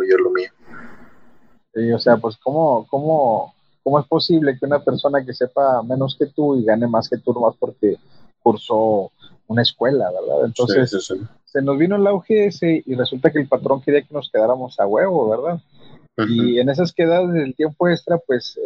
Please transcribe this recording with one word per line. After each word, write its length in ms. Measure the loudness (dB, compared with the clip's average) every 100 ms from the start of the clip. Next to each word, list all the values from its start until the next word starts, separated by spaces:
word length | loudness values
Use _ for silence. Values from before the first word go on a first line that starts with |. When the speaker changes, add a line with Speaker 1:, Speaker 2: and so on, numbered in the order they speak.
| 2
Speaker 1:
yo 100 | 2
lo 100 | 2
mío. 200 | -2 -6 _ -20 -18 -18 -18 -20 -20 -20 -20 -20 _ _
Speaker 2:
Sí, 180 | -4 0
o 80 | 2
sea, 180 | 4 4
pues, 200 | 2 -6
¿cómo, 500 | -4 0 2 0 -2
cómo, 680 | -4 0 2 2 0 -4 _ _ _
cómo 160 | 0 0
es 60 | 2
posible 500 | 0 2 2 2 -2
que 80 | 0
una 180 | -2
persona 420 | 0 0 0 -2 -4
que 80 |
sepa 480 | -4 -4 0 0 0
menos 320 | -2 -2 -4 -2
que 100 | -4
tú 280 | -2 0 0
y 80 |
gane 240 | 2 0 2
más 220 | 0 -2
que 80 | -4
tú 160 | -4
nomás 220 | 0 0 0
porque 380 | -6 -2 -2 -2 _ -20 -20 _
cursó 680 | 0 0 0 0 2 0 -2 _ -20 -20 -6
una 140 | -2
escuela, 480 | 0 0 0 0 0
¿verdad? 340 | -4 -4 -2 -2
Entonces, 460 | -2 0 2 0
Speaker 1:
Sí, 80 | -2
sí, 160 | -6 -10
sí. 60 | -10 -20 _
Speaker 2:
se 160 | -4
nos 160 | -2 0
vino 180 | 0 2
el 120 | 0
auge 400 | 0 0 0 0
ese 340 | 0 -2 -2 -2
y 100 | -4
resulta 360 | -4 0 0
que 80 | 0
el 80 | -2
patrón 340 | -2 0 -2
quería 200 | 0 0
que 100 | 0
nos 160 | -10 -6
quedáramos 480 | 0 2 0 -4 -4
a 60 | 0
huevo, 420 | 0 0 0 0
¿verdad? 300 | -2 -2 -6 -10 _ -20 -20 _ -6
Speaker 1:
Ujú. 100 | -2
Speaker 2:
Y 300 | 0 2 2
en 100 | 2
esas 240 | 0 -2
quedadas 400 | 0 2 2 0
del 220 | 0 -2 -2
tiempo 340 | -4 0 0
extra, 280 | 0 0 -2 0
pues, 320 | -4 -4 -8